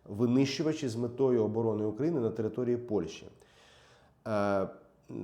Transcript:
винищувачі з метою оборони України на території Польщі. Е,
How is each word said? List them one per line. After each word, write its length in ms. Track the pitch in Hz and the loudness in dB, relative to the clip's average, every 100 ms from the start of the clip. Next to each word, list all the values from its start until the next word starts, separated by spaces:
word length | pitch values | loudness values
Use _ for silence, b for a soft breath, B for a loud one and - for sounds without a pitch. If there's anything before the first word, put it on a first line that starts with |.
| - | -12
винищувачі 800 | 104 120 123 139 - 156 156 131 | -2 2 4 2 0 -2 -2 -4
з 80 | 110 | -4
метою 480 | 120 120 135 123 | -4 0 4 4
оборони 400 | 107 110 113 107 | 2 2 0 0
України 360 | 107 107 151 160 | -2 -2 -2 0
на 100 | 113 | 0
території 460 | - 110 117 123 120 | 0 -4 -2 0 -2
Польщі. 500 | 120 104 80 - - - B B B B B B B _ 113 | 0 -2 -2 -8 -18 -20 B B B B B B B _ -4
Е, 400 | 107 101 98 95 - - _ - 120 | 0 2 2 0 -6 -20 _ -14 -10